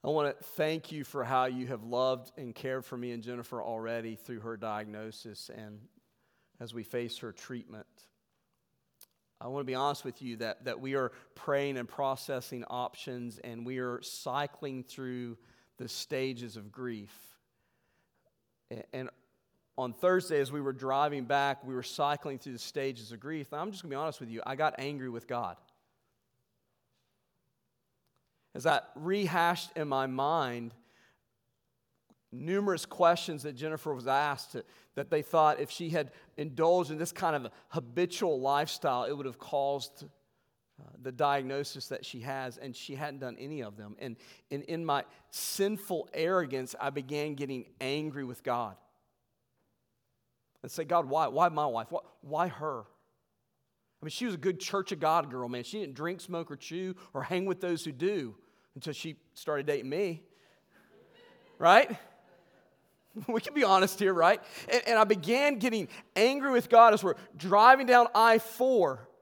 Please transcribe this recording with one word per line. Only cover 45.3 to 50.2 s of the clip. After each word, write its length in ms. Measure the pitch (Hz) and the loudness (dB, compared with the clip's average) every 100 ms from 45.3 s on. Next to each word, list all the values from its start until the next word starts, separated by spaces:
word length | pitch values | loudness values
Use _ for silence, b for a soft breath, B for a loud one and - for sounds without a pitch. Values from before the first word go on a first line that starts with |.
sinful 800 | - - - 196 208 - 175 - | -10 -6 0 0 0 -4 -4 -4
arrogance, 600 | - 165 185 151 131 131 - | -2 2 2 0 -4 -6 -4
I 100 | 139 | -4
began 440 | 143 131 147 151 | -4 -6 -4 -4
getting 320 | 143 139 131 113 _ | -4 -6 -6 -10 _
angry 420 | 131 143 151 143 | -4 -4 -4 -6
with 220 | 127 120 | -8 -8
God. 320 | - 120 110 95 _ _ _ _ _ _ _ _ _ _ _ _ _ _ | -4 -2 -4 -10 _ _ _ _ _ _ _ _ _ _ _ _ _ _